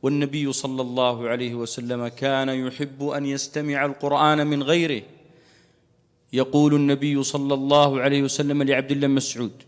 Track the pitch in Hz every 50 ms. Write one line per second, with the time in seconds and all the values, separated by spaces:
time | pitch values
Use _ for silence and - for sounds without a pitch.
0 | - 135 143 147 147 139 139 151 143 139 131 - - 139 131 131 127 123 123 127
1 | 127 123 123 113 120 117 117 123 123 120 120 120 117 113 - - 120 120 127 120
2 | 120 120 117 - 135 139 139 135 135 135 131 131 127 127 131 - 147 139 135 135
3 | 143 147 139 143 143 139 139 139 - - - 151 147 147 143 139 143 143 139 -
4 | - 143 143 139 147 151 151 151 147 151 147 143 139 135 165 175 170 160 143 110
5 | 98 - - - - - _ _ _ _ _ _ _ _ _ _ _ _ _ _
6 | _ _ _ _ _ _ - 127 131 131 135 147 147 147 147 147 143 143 139 135
7 | 139 147 143 139 135 - - 143 139 139 143 135 135 139 143 147 147 143 135 131
8 | 123 139 139 143 139 135 - - 147 143 143 143 139 135 139 127 135 135 147 143
9 | 139 139 139 135 127 - - 120 120 104 - - -